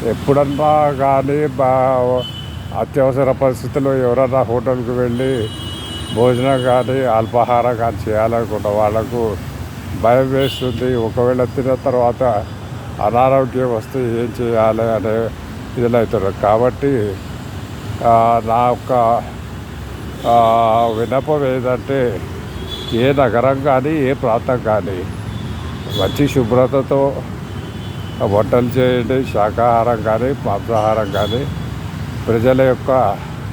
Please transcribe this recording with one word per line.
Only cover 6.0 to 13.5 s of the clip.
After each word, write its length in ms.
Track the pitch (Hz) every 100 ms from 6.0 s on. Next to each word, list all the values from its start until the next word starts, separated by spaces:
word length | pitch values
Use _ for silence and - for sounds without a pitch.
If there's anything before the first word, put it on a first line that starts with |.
| - -
భోజనం 480 | 123 120 131 135
కానీ 420 | 127 127 120 131 131
అల్పాహారం 720 | 110 110 120 113 120 120 113
కానీ 220 | 117 104 110
చేయాలనుకున్న 580 | 107 113 117 107 107 104
వాళ్ళకు 680 | 104 107 110 104 120 113 95 - - - - - -
భయం 300 | 107 127 135
వేస్తుంది. 640 | 135 135 - 127 117 127 127
ఒకవేళ 480 | 113 101 123 127
తిన్న 320 | 123 - 123 127
తర్వాత 480 | 139 123 120 113 127 104 - - - - - - 107
అనారోగ్యం 720 | 117 131 135 131